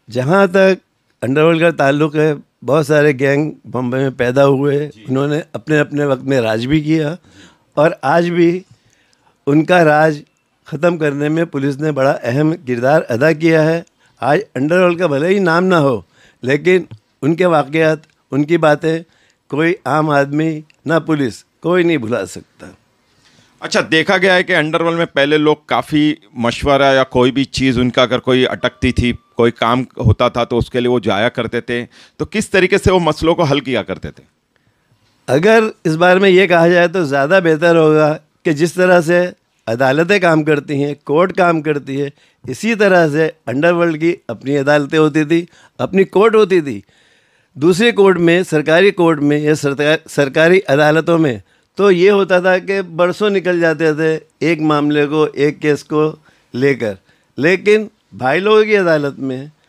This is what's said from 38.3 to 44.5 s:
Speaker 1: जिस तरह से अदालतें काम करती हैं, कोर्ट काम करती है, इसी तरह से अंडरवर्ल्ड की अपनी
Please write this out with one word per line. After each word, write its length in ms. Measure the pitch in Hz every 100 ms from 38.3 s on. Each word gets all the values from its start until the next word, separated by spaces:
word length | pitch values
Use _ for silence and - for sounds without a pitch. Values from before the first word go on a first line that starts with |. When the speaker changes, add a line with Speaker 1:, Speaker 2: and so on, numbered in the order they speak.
| _ 180
Speaker 1:
जिस 220 | 147 170 180
तरह 260 | 180 180
से 320 | 156 175 180 - _ _ -
अदालतें 520 | 120 131 143 170 202
काम 240 | 175 160
करती 380 | 151 147 - 143
हैं, 140 | 143 143 -
कोर्ट 260 | 147 185
काम 300 | 185 175 165
करती 340 | 147 143 135 135
है, 160 | 139 - _ _ 131
इसी 260 | 127 220 214
तरह 340 | 202 185 165
से 180 | 147 160 - -
अंडरवर्ल्ड 500 | 127 165 175 170 156
की 180 | 165 175 -
अपनी 260 | 110 123